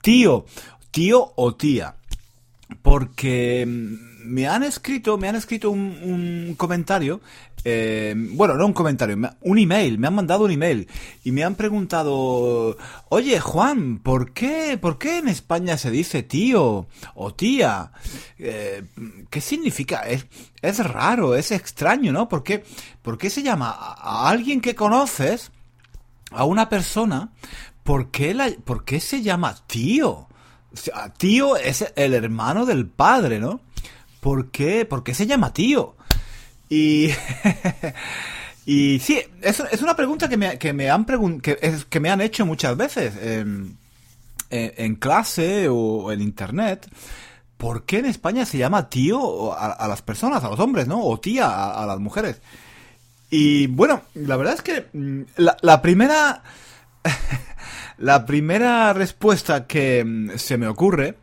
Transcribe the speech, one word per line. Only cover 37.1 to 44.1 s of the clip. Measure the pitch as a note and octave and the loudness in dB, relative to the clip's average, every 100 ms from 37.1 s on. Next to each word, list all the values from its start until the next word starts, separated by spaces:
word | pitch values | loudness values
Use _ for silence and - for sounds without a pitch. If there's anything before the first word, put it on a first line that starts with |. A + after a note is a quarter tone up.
| C#3 - B2+ G#3 - F#3 - D#3 | 0 -6 0 0 0 -4 -4 -8
<laughs> | C3 - - - - - - - | -8 -12 -12 -12 -14 -16 -14 0
y | C#3+ C#3+ C3+ | 2 4 2
sí, | C3 D4 - - | 2 0 -2 -2
es, | F#3+ G#3 C#4+ | -2 0 -2
es | G#3 | -2
una | D#4 E4 | 0 0
pregunta | C4+ D#4 D#4 | 0 0 0
que | A#3 | 0
me, | F#3+ B2+ | 0 -2
que | D#3 | -4
me | C#3 C3+ | -2 2
han | E3 A3 | 2 2
pregun-, | B3+ G3 D#3 | 0 0 -2
que | B2+ C#3+ | -2 0
es, | D#3+ D#3 - | 0 -2 -4
que | D#3+ | -2
me | D#3 | 0
han | G3 | 0
hecho | G#3+ A3 F#3+ | 0 0 -2
muchas | D#3 C#3 B2+ | 0 -2 -2
veces, | C#4 B3+ C3 G2+ | -2 -2 -4 -4
em, | A2+ A2 G#2 G2+ F#2+ - _ _ - | -6 -4 -4 -6 -10 -16 _ _ -20